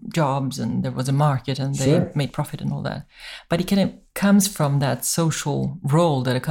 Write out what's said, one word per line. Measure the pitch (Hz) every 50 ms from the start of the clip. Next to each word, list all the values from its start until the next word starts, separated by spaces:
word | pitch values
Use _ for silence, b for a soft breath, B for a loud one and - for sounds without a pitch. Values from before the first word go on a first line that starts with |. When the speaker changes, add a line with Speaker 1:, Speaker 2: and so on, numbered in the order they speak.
| - - -
Speaker 1:
jobs | 165 151 131 135 139 135 127 123 131
and | 117 113 123 127 131
there | 131
was | 127 131 127 139
a | 135
market | 139 151 151 135 123 - 143 131 -
and | 135 135 139
they | 139 135
Speaker 2:
Sure. | 135 156 180 - - -
Speaker 1:
made | 147 139 131 -
profit | - 143 - - -
and | - 143 143
all | 143 -
that. | - - - - _ B B B B B B B B
But | 165 170
it | 175
kind | - 196 196
of | 185 - - - _ _ -
comes | - 196 202 202 202 190
from | - - - 151 139 139 143
that | 143 127 127 123 -
social | - - 170 165 160 156 - - 151 139 135 131 131 135 - -
role | 139 143 165 175 165 143 131 123
that | 127 123
a | 127 - 160